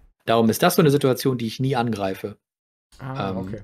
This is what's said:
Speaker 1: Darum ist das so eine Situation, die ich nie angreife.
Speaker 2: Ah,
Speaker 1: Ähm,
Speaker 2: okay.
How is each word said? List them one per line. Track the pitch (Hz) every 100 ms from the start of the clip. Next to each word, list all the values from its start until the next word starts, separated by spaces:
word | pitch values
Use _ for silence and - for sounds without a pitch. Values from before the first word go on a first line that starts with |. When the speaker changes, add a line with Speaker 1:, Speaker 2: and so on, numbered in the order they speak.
| _ _ -
Speaker 1:
Darum | 113 110
ist | 110
das | 175 -
so |
eine | 156
Situation, | 143 135 123 135 123
die | 113
ich | -
nie | 131 127
angreife. | 120 101 95 95 104 - _ _ _ _ _ -
Speaker 2:
Ah, | 135 131 98
Speaker 1:
Ähm, | 95
Speaker 2:
okay. | 92 107